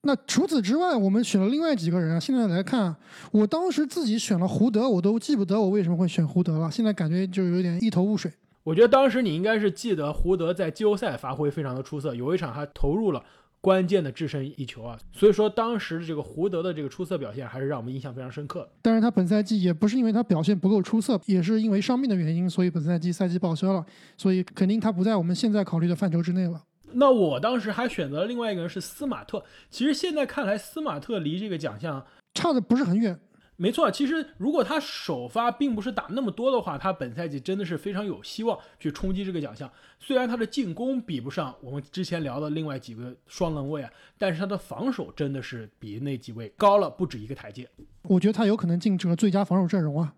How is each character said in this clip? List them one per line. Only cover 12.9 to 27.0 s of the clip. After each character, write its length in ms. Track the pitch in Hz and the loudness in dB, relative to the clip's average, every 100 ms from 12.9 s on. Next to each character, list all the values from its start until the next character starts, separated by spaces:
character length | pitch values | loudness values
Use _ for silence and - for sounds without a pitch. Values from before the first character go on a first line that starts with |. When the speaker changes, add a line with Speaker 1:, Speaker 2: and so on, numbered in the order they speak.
Speaker 2:
入 180 | 180 214 | 2 0
了 100 | 135 - - _ _ | -2 -8 -20 _ _
关 260 | 185 190 185 | 2 4 4
键 160 | 196 | 0
的 80 | 147 | 0
制 160 | 113 156 | -6 -6
胜 160 | 147 135 147 | -6 -8 -8
一 80 | |
球 180 | 127 - | -12 -10
啊， 160 | 117 120 - | -14 -14 -18
所 160 | - 208 | 4 6
以 40 | |
说 180 | 202 214 | 6 2
当 280 | 208 226 226 | 0 -2 -2
时 280 | - 165 165 | -4 -8 -6
这 80 | |
个 80 | 151 | -6
胡 260 | 147 151 190 | -6 -2 -2
德 140 | 180 | 0
的 100 | 180 | -4
这 100 | 156 | -4
个 60 | 139 | -8
出 160 | - | -8
色 140 | 180 175 | -6 -4
表 120 | 123 | -6
现 160 | 113 120 | -8 -10
还 140 | 123 | -6
是 80 | 135 | -4
让 100 | 143 | -4
我 60 | |
们 80 | 117 | -6
印 80 | 135 | -8
象 140 | 127 | -10
非 80 | 127 | -10
常 100 | 127 | -10
深 140 | 135 147 | -10 -10
刻 140 | 175 | -10
的。 100 | - _ | -12 _
Speaker 1:
但 140 | 226 | 2
是 80 | 226 | 4
他 80 | 233 | 4
本 180 | - 180 | 2 2
赛 140 | 214 | 2
季 200 | 202 214 | 2 2
也 80 | 180 | 2
不 160 | 160 208 | 2 2
是 120 | 254 | 2
因 60 | |
为 60 | 233 | 2
他 120 | 220 | 2
表 200 | 233 165 | 2 2
现 160 | 165 196 | 2 2
不 80 | 190 | 4
够 140 | 208 | 2
出 180 | 175 226 | 4 0
色， 220 | 214 208 - | 2 0 2
也 160 | 185 | 2
是 180 | 170 220 | 4 2
因 100 | 220 | 2
为 80 | 196 | 2
伤 220 | - 247 | 2 0
病 80 | 269 | 2
的 80 | 196 | 2
原 180 | 156 | 2
因， 140 | 165 180 | 0 0
所 160 | 165 | 2
以 60 | 180 | 0
本 120 | 175 | 2
赛 160 | 151 175 | 0 0
季 140 | 175 | 0
赛 160 | 170 185 | 0 0
季 100 | 180 | 0
报 160 | 175 | 0
销 200 | 160 190 | 0 0
了， 100 | 190 160 - - - | 0 -2 -16 -20 -2
所 160 | 196 | 2
以 100 | 185 | 2
肯 240 | 180 - 190 | 0 0 2
定 140 | 220 | 2
他 100 | 214 | 0
不 140 | 180 | 2
在 100 | 196 | 2
我 80 | 214 | 2
们 140 | 170 180 | 2 0
现 160 | 233 | 2
在 100 | 208 | 2
考 160 | 190 165 | 0 0
虑 80 | 175 | 2
的 80 | |
范 160 | 170 196 | 2 0
畴 120 | 165 | 0
之 100 | 170 | 0
内 160 | 180 175 | 0 -2
了。 140 | 160 _ _ - | -4 _ _ -8
Speaker 2:
那 160 | 247 | 4